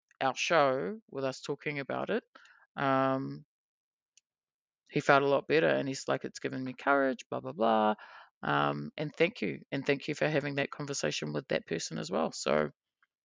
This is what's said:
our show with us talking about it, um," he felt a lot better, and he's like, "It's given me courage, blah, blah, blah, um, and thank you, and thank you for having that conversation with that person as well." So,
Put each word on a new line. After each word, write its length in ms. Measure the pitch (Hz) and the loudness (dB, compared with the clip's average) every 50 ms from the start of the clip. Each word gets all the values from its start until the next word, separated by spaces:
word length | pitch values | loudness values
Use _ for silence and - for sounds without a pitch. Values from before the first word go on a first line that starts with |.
| _ _ _ - | _ _ _ 0
our 160 | - 135 127 | 0 0 0
show 640 | - - - 180 160 143 135 131 135 160 190 214 220 _ - | 0 0 4 6 6 6 6 4 2 -2 -4 -6 -8 _ -12
with 140 | - 135 135 | -8 -4 -4
us 160 | 131 127 - - | -4 -4 -4 -6
talking 380 | - 147 - - 156 147 143 | -8 -8 -6 -4 -6 -4 -4
about 300 | 135 - 131 127 135 - | -4 -4 -4 -4 -2 -2
it, 140 | 196 240 - _ _ - - - - _ _ _ - | -2 -4 -4 _ _ -20 -20 -20 -20 _ _ _ -6
um," 680 | - 143 139 135 135 135 135 135 135 135 139 143 151 151 _ _ _ _ _ _ _ _ _ _ _ _ _ _ - _ _ _ _ _ _ _ _ _ _ _ _ _ - | -2 0 2 4 4 4 2 2 0 -2 -6 -8 -12 -16 _ _ _ _ _ _ _ _ _ _ _ _ _ _ -20 _ _ _ _ _ _ _ _ _ _ _ _ _ -4
he 100 | - 151 | -4 -2
felt 220 | - - 143 139 143 | 4 6 6 6 6
a 60 | 139 | 4
lot 200 | 139 131 - - | 2 2 2 2
better, 200 | 143 160 165 156 | 2 4 4 4
and 200 | 139 135 139 135 | 2 2 0 -2
he's 180 | 131 - - - | -4 -6 -2 -2
like, 160 | 135 135 - | -2 -2 -2
"It's 140 | 131 - - | -8 -10 -8
given 220 | - 135 131 131 131 | -8 -6 -6 -6 -6
me 80 | 127 127 | -8 -8
courage, 520 | - - 143 139 139 135 131 127 120 - - | -4 0 2 2 4 4 2 0 -4 -8 -8
blah, 100 | - 127 | -8 -8
blah, 120 | 127 131 139 | -6 -6 -2
blah, 420 | 175 220 226 220 - 214 214 214 - - - - - - - _ - - | 0 2 4 4 4 4 2 2 0 -6 -20 -20 -20 -20 -20 _ -8 -4
um, 500 | - 147 143 143 143 143 147 143 151 - | 0 0 2 2 0 0 -2 -6 -8 -6
and 180 | - 156 147 - | -6 -8 -6 0
thank 280 | - 160 180 - - 220 | 2 0 2 0 -2 -6
you, 180 | 180 139 - - - - | -6 -6 -6 -8 -6 -6
and 120 | 139 135 | -4 0
thank 220 | - 143 139 - - | 0 0 0 0 -6
you 60 | 147 | -4
for 140 | - 147 147 | 0 0 0
having 280 | 156 143 139 143 139 | 0 0 0 0 -2
that 140 | 139 139 - | -2 -4 -4
conversation 640 | - - 147 139 139 - - 151 147 - 156 151 147 | -4 -8 -6 -6 -4 -2 -2 -2 -2 -2 -6 -4 -4
with 160 | 147 139 - | -6 -4 -2
that 180 | - - - | -2 -2 -2
person 320 | - - 165 - - 160 - | -2 -4 -4 -4 -6 -8 -8
as 120 | - 156 | -8 -4
well." 220 | 185 - 160 147 - | -2 -2 -2 -2 -4
So, 380 | - - - 71 76 76 147 - _ _ _ _ _ _ _ _ _ | -4 0 2 2 2 2 0 -4 _ _ _ _ _ _ _ _ _